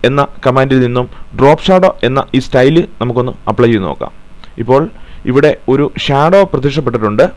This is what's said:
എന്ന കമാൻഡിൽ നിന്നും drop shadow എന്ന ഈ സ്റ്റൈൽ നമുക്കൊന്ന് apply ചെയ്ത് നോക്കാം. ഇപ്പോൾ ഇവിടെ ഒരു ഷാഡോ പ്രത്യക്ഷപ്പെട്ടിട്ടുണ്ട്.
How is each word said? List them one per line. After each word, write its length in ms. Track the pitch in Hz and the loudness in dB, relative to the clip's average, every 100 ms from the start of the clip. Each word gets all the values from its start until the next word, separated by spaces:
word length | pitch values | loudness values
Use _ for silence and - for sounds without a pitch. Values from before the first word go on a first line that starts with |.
| 123 | 0
എന്ന 140 | 143 139 - | 0 -2 -2
കമാൻഡിൽ 340 | 131 127 135 131 123 | 0 2 2 2 2
നിന്നും 220 | 123 123 - - - | 0 -4 -10 -14 2
drop 260 | 135 - - | 2 4 4
shadow 220 | 185 185 - 120 | 4 2 0 -2
എന്ന 120 | 135 - 135 | -2 -2 -4
ഈ 40 | 127 | 0
സ്റ്റൈൽ 280 | 131 131 160 - - | 2 4 2 -2 -6
നമുക്കൊന്ന് 340 | 120 120 123 117 - | -4 -2 -4 -6 -6
apply 180 | 107 120 | 0 2
ചെയ്ത് 140 | 110 90 | 2 -2
നോക്കാം. 220 | 69 - - - - - - | -6 -10 -12 -20 -20 -18 -12
ഇപ്പോൾ 200 | 117 131 165 - - - - | 0 0 0 -10 -18 -10 -2
ഇവിടെ 200 | 127 147 - - | 2 2 0 0
ഒരു 120 | 135 147 - - | 0 0 -4 -2
ഷാഡോ 340 | 139 156 190 190 | 0 4 4 2
പ്രത്യക്ഷപ്പെട്ടിട്ടുണ്ട്. 720 | 143 139 139 127 117 107 104 180 | 0 -2 -2 -4 -2 -2 2 0